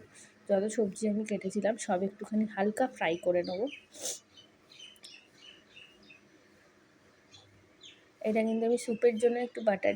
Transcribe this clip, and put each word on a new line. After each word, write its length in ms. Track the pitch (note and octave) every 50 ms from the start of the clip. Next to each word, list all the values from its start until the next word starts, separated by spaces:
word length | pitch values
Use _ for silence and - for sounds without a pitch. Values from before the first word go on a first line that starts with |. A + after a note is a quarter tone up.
| - - - - - - - - -
যত 180 | - G3+ F#3+ G3 A3
সবজি 360 | G#3+ - A3 G3+ - - A3 G#3+
আমি 140 | G#3 G#3 A3
কেটেছিলাম 500 | G#3+ G#3 F#3+ - F#3+ - G#3+ G3 G3 A#3 A3+
সব 220 | - - G3 F3+ G3
একটুখানি 420 | G3 - - G#3+ - G#3+ G#3+ A3
হালকা 400 | G#3+ - G3 G3 G#3 G#3+ - C4 B3+
ফ্রাই 260 | - - G3+ E3 E3+ F3
করে 240 | - - F3 F3 F3
নেবো। 220 | F#3 F#3 F3+ A3 C#4+ - - - - - - - - - - - _ _ - - - _ _ _ - - - - - - - - - - - - _ - - - - - - - - - - - - - - - - - - - - - - _ _ - - - - _ _ _ _ _ _ _ _ _ _ _ _ - - - - - - - - - - - - - - - _ _ -
এটা 200 | - A3 G#3+ A3+ A3
কিন্তু 200 | A3+ A3 A3+ A3+
আমি 120 | A3+ A#3+ A#3+
স্যুপের 380 | - - A#3 G#3+ - A#3+ A#3 G#3+
জন্য 200 | A#3+ A#3+ A#3+ A#3+
একটু 200 | B3 A#3+ - -
বাটার 340 | A3 A3 G3 F#3+ - G3+ G3+